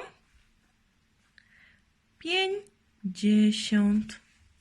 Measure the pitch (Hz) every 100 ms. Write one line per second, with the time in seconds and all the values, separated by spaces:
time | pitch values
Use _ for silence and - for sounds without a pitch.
0 | 494 _ _ _ _ _ _ _ _ _
1 | _ _ _ _ _ _ _ _ _ _
2 | _ _ 320 359 381 403 - _ _ _
3 | 202 185 208 214 214 214 - 214 208 214
4 | 214 - _ _ _ _